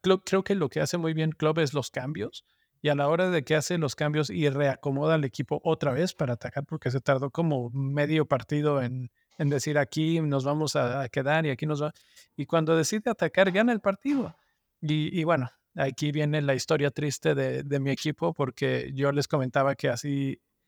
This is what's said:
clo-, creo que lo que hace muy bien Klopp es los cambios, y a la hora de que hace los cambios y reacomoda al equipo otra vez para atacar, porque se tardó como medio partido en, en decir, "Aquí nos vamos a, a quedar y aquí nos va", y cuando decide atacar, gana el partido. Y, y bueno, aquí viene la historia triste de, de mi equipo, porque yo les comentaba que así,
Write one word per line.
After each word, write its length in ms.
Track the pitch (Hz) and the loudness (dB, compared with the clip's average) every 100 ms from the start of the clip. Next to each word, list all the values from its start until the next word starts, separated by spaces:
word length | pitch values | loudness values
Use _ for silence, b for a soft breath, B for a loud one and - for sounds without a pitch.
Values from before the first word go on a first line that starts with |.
clo-, 200 | 185 - | 2 2
creo 180 | - 190 | 2 0
que 120 | 190 | 2
lo 140 | 196 143 | 0 0
que 120 | 151 | 0
hace 180 | 151 175 | -2 0
muy 160 | 160 | -2
bien 180 | 160 160 | 0 -2
Klopp 260 | - 156 160 | 2 2 2
es 160 | 147 | 0
los 160 | 139 - | 0 -4
cambios, 540 | 139 131 175 214 - - _ _ _ | -6 -6 -6 -6 -8 -20 _ _ _
y 60 | 151 | 0
a 60 | |
la 140 | 143 143 | 2 2
hora 220 | 165 185 | 2 2
de 120 | 170 | 0
que 120 | 131 | 0
hace 240 | 151 - 175 | 0 0 -2
los 160 | 147 - | -2 -2
cambios 340 | 151 151 143 | -2 0 -2
y 180 | 180 147 | 0 0
reacomoda 640 | 135 139 127 143 135 151 | 2 0 0 -2 0 2
al 100 | 160 | 2
equipo 360 | 139 - 131 147 | 0 -4 -4 -2
otra 280 | 170 156 147 | 0 0 0
vez 220 | 127 180 | 0 -2
para 200 | - 135 | -2 -4
atacar, 300 | 120 120 139 143 | -4 -6 -8 -8
porque 240 | 160 131 | -6 -4
se 100 | 131 | -2
tardó 300 | - 135 139 | 0 0 0
como 400 | - 165 135 120 | -2 0 0 -4
medio 560 | 131 135 143 147 156 143 | -4 -2 0 2 2 2
partido 560 | 131 - 147 147 139 | 0 0 0 0 0
en, 280 | 123 127 123 _ _ - | -2 -6 -10 _ _ -2
en 100 | 143 | 0
decir, 300 | 139 156 147 | 0 0 0
"Aquí 420 | 139 156 156 165 | 0 0 0 2
nos 240 | 151 139 | 2 0
vamos 320 | 135 151 151 147 | 0 0 0 0
a, 260 | 120 135 | 0 -2
a 60 | 127 | -4
quedar 380 | 139 131 160 151 | -2 0 2 0
y 40 | |
aquí 160 | 123 151 | -2 -2
nos 160 | 147 | -2
va", 100 | 151 b b b b - | -4 b b b b -10
y 100 | 139 | 0
cuando 300 | 165 156 165 | 2 4 4
decide 340 | 151 214 240 | 2 0 -2
atacar, 400 | 220 165 - 190 | 0 2 4 4
gana 220 | 190 233 | 4 2
el 80 | 220 | 2
partido. 560 | 202 196 277 277 170 - _ _ _ _ | 0 -2 -2 -2 -2 -8 _ _ _ _
Y, 380 | 151 156 151 175 | -2 0 0 0
y 60 | |
bueno, 260 | 160 156 123 - _ | 0 0 0 -8 _
aquí 380 | - 135 131 147 | -4 -2 0 -2
viene 300 | 151 147 151 | 0 0 0
la 120 | 143 | 0
historia 360 | 127 - 156 143 | 0 0 0 0
triste 440 | - 151 - - | -2 -4 -2 0
de, 280 | 139 131 127 | 2 0 -4
de 160 | 139 139 | -2 -2
mi 100 | 135 | 0
equipo, 440 | 135 156 - 165 | -2 -2 -2 -2
porque 580 | 160 131 - 135 127 127 | -2 -4 -2 -2 -2 -4
yo 160 | 135 143 | -2 0
les 160 | 143 135 | 0 0
comentaba 480 | 131 127 143 139 | 0 0 2 2
que 140 | - 139 | 0 -2
así, 520 | - 147 139 135 - _ _ | -2 -4 -2 -4 -6 _ _